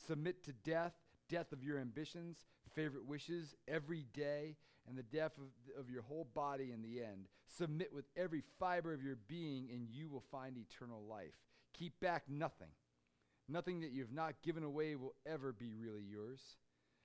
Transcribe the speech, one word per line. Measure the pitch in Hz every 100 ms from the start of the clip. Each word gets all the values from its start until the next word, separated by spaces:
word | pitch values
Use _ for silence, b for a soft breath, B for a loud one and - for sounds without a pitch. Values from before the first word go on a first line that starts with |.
| -
Submit | 151 165 180
to | -
death, | 120 151 165 170 - - b -
death | 170 165
of | 139
your | 135 143
ambitions, | 127 113 156 175 170 165 - b -
favorite | - 156 135 120
wishes, | 147 - 170 151 - -
every | 160 147 170 127
day, | 139 143 147 156 151 B B -
and | 131
the |
death | 117 151 156 139
of, | 135 117 127 120
of | 123
your | 123
whole | 117 156 139
body | 156 143 139 131
in | 113
the | 113 120
end. | 113 95 95 b b
Submit | - 170 156 185
with | 143 139 -
every | 180 160 - -
fiber | 185 175 165
of | 151
your | 135 127 101
being | 170 160 135 127
and | 123 117
you | 123 156
will | 139 -
find | 135 131 127
eternal | 104 - 123 110 104
life. | 107 80 - - b b
Keep | - 170 -
back | 185 165 -
nothing. | 143 156 - 82 - _ _ _ b b b b
Nothing | 165 175 180
that | 156
you | 127
have | 120
not | 139 160 143
given | 160 160
away | 151 147 156 143
will | 131 - 147
ever | 156 135
be | 110 120
really | 110 113 107
yours. | 101 104 110 135 - - _ b b b